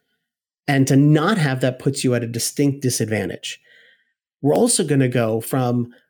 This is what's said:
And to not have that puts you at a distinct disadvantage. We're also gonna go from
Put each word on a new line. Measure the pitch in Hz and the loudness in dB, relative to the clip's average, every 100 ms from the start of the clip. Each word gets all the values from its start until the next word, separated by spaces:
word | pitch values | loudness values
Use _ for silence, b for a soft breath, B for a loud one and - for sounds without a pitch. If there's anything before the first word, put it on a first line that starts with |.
| _ _ _ _ _ _ - | _ _ _ _ _ _ 0
And | 139 131 | 2 4
to | 139 | 4
not | 147 151 170 214 | 6 4 2 0
have | 151 131 | 0 0
that | 131 123 | -2 -2
puts | 143 - | -4 -2
you | 131 | -2
at | 120 | -2
a | 113 | -2
distinct | 117 - - 143 139 | -6 -6 -2 -2 -2
disadvantage. | 127 - 110 107 92 - - - b b b b b b _ _ | -4 -4 -4 -4 -6 -8 -14 -16 b b b b b b _ _
We're | 139 | 0
also | 160 240 - | 2 2 0
gonna | 156 139 127 | 0 0 2
go | 123 113 110 | 0 0 -2
from | - 135 123 120 120 B | -4 -2 0 -2 -4 B